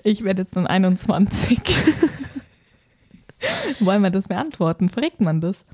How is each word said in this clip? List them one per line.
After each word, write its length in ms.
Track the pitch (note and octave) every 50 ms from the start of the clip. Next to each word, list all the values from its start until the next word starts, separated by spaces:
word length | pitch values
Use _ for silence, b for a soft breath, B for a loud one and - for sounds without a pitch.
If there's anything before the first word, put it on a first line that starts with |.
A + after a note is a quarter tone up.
| -
Ich 220 | G#3+ G#3+ - A3+
werd 140 | F#3+ F#3+ F#3+
jetzt 180 | F#3 - - F#3
dann 100 | F3+ -
einundzwanzig. 960 | F3 F#3 F#3+ F#3 F#3 - - - G#3 - G3+ G3 - - - - A#3+ - -
<laughs> 60 | - E4+ - - D#4 D4+ - F4 D4 - - C4+ - - C#4 - _ _ _ _ _ _ _ _ _ _ _ _ _ - - _ - - - B D5+ E5+ E5 D5 F#4+ C4+ B
Wollen 220 | G#3 F#3 F#3+ G#3
wir 80 | G3+ F#3
das 180 | F3 F#3+ F#3+ -
beantworten? 640 | F3+ F#3 D#4 D#4+ - - F3 E3 E3 - F#3 F3
Fragt 320 | - A#3+ C#4 E4+ - -
man 200 | G#3 D#3+ D#3 D#3+
das? 240 | E3 F3 G3 - - _